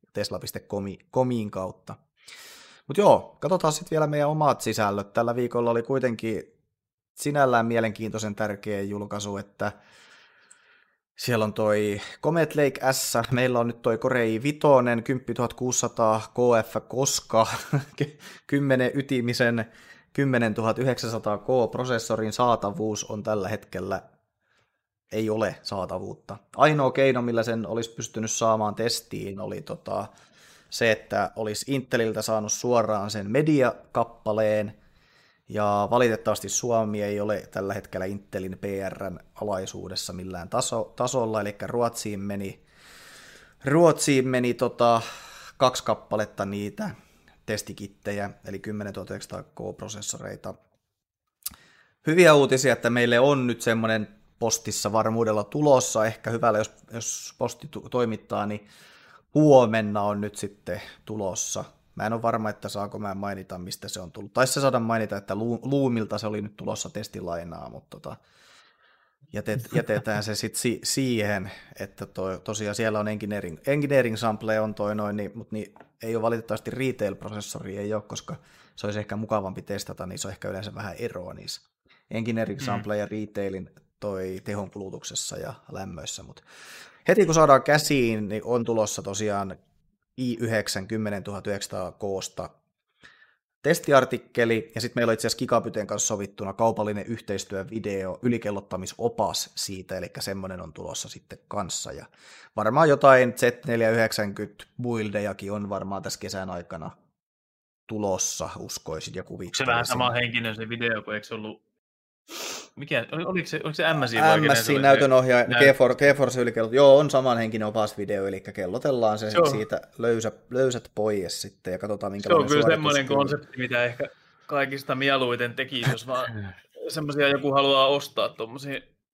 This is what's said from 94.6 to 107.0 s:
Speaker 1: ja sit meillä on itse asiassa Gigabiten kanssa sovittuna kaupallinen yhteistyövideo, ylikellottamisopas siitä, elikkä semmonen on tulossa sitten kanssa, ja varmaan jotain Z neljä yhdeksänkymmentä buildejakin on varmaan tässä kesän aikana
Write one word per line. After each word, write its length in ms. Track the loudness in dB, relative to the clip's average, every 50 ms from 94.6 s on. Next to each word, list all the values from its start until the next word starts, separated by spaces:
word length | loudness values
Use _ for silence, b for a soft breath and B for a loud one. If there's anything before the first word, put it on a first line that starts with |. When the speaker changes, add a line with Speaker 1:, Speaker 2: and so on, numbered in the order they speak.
| -2 -4 -8
Speaker 1:
ja 60 | -8
sit 140 | -6 -4 -2
meillä 140 | 0 2 2
on 20 | 2
itse 140 | 2 0 -2
asiassa 120 | -2 -2
Gigabiten 480 | 0 2 2 2 2 0 -4 -4 -4 -4
kanssa 200 | -2 -2 -2 -2
sovittuna 460 | -2 -4 -6 -8 -10 -8 -8 -8 -2
kaupallinen 520 | 0 2 2 2 2 -2 -2 -4 -4 -6
yhteistyövideo, 1120 | -8 -8 -8 -6 -6 -6 -6 -6 -6 -8 -8 -8 -8 -8 -8 -6 -4 -4 -4 -4 -6 -6 -4
ylikellottamisopas 1300 | -2 0 0 0 -2 -4 -6 -6 -8 -8 -8 -8 -8 -10 -6 -4 -4 -2 0 0 -2 -2 -2 -4 -6 -8 _
siitä, 420 | -8 -8 -8 -8 -10 -10 -10 -8 -8
elikkä 240 | -8 -10 -10 -10
semmonen 400 | -8 -8 -8 -8 -8 -10 -10 -12
on 120 | -12 -14 -14
tulossa 360 | -12 -12 -10 -10 -10 -10 -12
sitten 300 | -14 -20 -20 -20 -20 -20 _ -10
kanssa, 440 | -8 -6 -6 -6 -6 -8 -10 -10
ja 140 | -12 -14 -16 -18 B B B B B B B B B
varmaan 340 | -2 0 2 4 4 6 6
jotain 440 | 6 8 8 10 10 10 8 6 2 2
Z 60 | 2 2 2 0 -2 -2
neljä 220 | 0 2 4 4
yhdeksänkymmentä 760 | 4 4 2 2 0 -2 -4 -4 -4 -8 -10 -10 -12 -16 -20 -18 _ -8
buildejakin 720 | -6 -4 -4 -2 -4 -4 -4 -4 -4 -4 -6 -6 -8 -8
on 180 | -6 -6 -6 -6
varmaan 320 | -6 -6 -6 -6 -8 -8
tässä 180 | -8 -8 -10 -10
kesän 300 | -10 -10 -8 -8 -8 -8
aikana 420 | -10 -10 -12 -12 -14 -14 -12 -14 -16 _